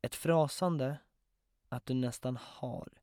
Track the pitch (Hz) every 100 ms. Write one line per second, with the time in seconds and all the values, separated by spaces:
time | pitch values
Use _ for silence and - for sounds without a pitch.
0 | 123 - 160 165 147 - 185 160 131 143
1 | _ _ _ _ _ _ _ 123 - 131
2 | 123 - 127 123 - - 127 - - _